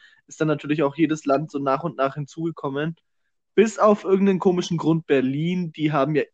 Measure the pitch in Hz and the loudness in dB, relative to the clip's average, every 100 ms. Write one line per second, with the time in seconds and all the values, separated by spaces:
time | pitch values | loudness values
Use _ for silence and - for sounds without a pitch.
0 | _ _ _ - 156 147 147 151 143 151 | _ _ _ -4 -2 -2 -2 -2 -2 0
1 | 151 151 143 139 156 143 139 139 170 123 | 0 0 0 0 -2 -4 -2 -2 -4 -4
2 | 135 147 139 165 165 - 143 139 156 165 | -4 -4 -10 -8 -8 -6 -6 -4 -6 -8
3 | _ _ _ _ _ - 220 - 214 208 | _ _ _ _ _ 2 2 4 4 4
4 | 165 190 196 185 190 175 - 160 147 165 | 2 2 2 2 2 0 -2 -2 0 0
5 | - 139 131 143 170 185 170 156 151 151 | 2 2 2 -2 -2 -4 -6 -4 -2 0
6 | 139 147 - | 0 0 -2